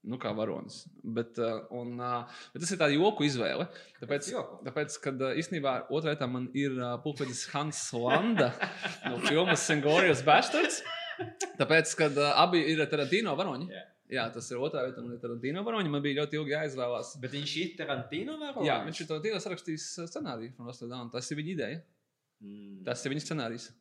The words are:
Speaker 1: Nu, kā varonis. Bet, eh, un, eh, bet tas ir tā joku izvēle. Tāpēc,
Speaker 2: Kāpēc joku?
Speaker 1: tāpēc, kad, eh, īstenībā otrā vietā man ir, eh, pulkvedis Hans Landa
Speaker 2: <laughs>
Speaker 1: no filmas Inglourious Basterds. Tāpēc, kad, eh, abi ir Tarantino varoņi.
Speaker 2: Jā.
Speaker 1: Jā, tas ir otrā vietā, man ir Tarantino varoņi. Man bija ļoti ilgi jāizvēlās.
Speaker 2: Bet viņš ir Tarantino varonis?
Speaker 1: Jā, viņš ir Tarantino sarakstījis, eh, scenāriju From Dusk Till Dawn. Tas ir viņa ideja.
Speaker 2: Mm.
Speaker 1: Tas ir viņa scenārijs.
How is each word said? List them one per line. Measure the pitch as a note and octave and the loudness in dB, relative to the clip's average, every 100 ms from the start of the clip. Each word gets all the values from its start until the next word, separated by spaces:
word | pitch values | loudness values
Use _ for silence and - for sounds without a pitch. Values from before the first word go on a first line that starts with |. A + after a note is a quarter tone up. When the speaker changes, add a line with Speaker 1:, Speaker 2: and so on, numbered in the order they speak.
Speaker 1:
Nu, | - B2+ | -8 -6
kā | A2 | -4
varonis. | G#2+ G#2+ E2+ - - - - | -2 -2 -2 -8 -16 -18 -14
Bet, | A2 A2+ A#2 - | -6 -4 -4 -2
eh, | A#2 A2 - | -2 -2 -6
un, | A#2+ A#2+ | -10 -8
eh, | A#2+ B2 A#2+ A#2+ - - | -6 -2 -4 -4 -14 -14
bet | - | -8
tas | E3+ | -6
ir | F#3+ | 2
tā | D3+ | 4
joku | C#3+ G3 G#3+ | 6 4 4
izvēle. | D3 C3 G2+ C2+ F3 - - | 2 4 2 0 -2 -8 -20
Tāpēc, | - | -16
Speaker 2:
Kāpēc | A#2 C#3+ D#3+ | -2 -2 -2
joku? | A#3 - - | -6 -6 -8
Speaker 1:
tāpēc, | - B2+ D3 - | -6 -4 -4 -4
kad, | C#3+ C3 | -4 0
eh, | C3 C3+ | 0 0
īstenībā | E3 E3+ C#3 B2+ - | 0 0 0 0 0
otrā | C#3+ D#3 D3 | -2 0 0
vietā | B2+ | 0
man | B2+ B2+ C#3 | -2 -2 0
ir, | C#3+ | 0
eh, | B2+ B2 A#2+ | 0 -2 -2
pulkvedis | D3+ C#3 C3+ A#2+ - | -4 -4 -4 -4 -4
Hans | C#3+ D3+ - - | -2 -2 -4 -4
Landa | A#2+ A#2+ C#3 G#3+ G#3+ B2 - - - | 0 4 6 4 4 4 2 -4 -4
Speaker 2:
<laughs> | - - - | -6 -4 -4
Speaker 1:
no | A#2 | 0
filmas | - D3+ F#3 D#3+ - | 4 4 4 4 4
Inglourious | D#3 C#3+ E3 F#3 C3+ C3+ | 4 6 6 6 6 8
Basterds. | E3 C4+ D4+ D#4 - - - - - F4+ - - | 8 8 2 2 0 -6 -8 -8 -8 -8 -6 -8
Tāpēc, | - C3+ D#3+ D#3+ - | 0 6 6 4 2
kad, | D3+ C#3 | 2 4
eh, | C#3+ | 4
abi | - F3+ F3 D3 | 8 8 6 4
ir | D#3 D3 | 2 2
Tarantino | D3+ C3+ F#3 G#3+ C#3+ | 0 2 2 2 0
varoņi. | F#3+ C3 F3+ | -2 -2 -6
Speaker 2:
Jā. | F#2+ - _ _ | -10 -16 _ _
Speaker 1:
Jā, | C3 A#2 | -4 -2
tas | A#2 A2+ | -6 -8
ir | B2 | -4
otrā | C#3+ D3 B2+ | -2 -2 -4
vietā, | A#2+ | -6
man | A#2+ | -10
ir | A#2+ | -8
Tarantino | A#2+ A#2+ B2+ E3+ | -8 -4 -4 -2
varoņi. | G#3+ A3+ F3 | -2 0 0
Man | C#3+ | 0
bija | C#3+ C#3 | 0 0
ļoti | D3 | 0
ilgi | D3+ D3 D3+ | -2 -2 -2
jāizvēlās. | D#3 C3 B2 A#2+ A#2 D3 | -2 -2 -2 -2 -4 -8
Speaker 2:
Bet | B2+ | -8
viņš | C#3+ D3 D3+ | -6 -4 -4
ir | E3+ - | -4 -4
Tarantino | C#3+ C3 A#2 D3+ A#3+ D#4 | -4 -4 -4 -6 -6 -6
varonis? | D4 B3 D#3+ | -8 -2 0
Speaker 1:
Jā, | E2 | 0
viņš | D#3 D#3+ | -2 -8
ir | D#3 | -6
Tarantino | D#3 F#3+ G3+ | -4 -2 -4
sarakstījis, | - F3 - D#3 - - | -4 -6 -6 -8 -8 -10
eh, | E3+ | -8
scenāriju | D#4+ B3+ A#2+ A#2 C3 | -6 -6 -6 -8 -12
From | A#2+ | -14
Dusk | A#2+ | -10
Till | A#2+ | -10
Dawn. | B2 A#2+ | -10 -8
Tas | B2 A#2+ | -8 -4
ir | D3+ | -4
viņa | D#3 | -4
ideja. | F3+ A2 D#3+ - _ _ _ _ _ | -4 -4 -6 -12 _ _ _ _ _
Speaker 2:
Mm. | G2+ G#2 G2+ G2 | -16 -16 -16 -10
Speaker 1:
Tas | F#2+ B2 C#3 | -6 -4 -2
ir | |
viņa | D3 | -4
scenārijs. | D3 D#3 A#2 A#2+ - - | -2 -4 -2 -6 -10 -20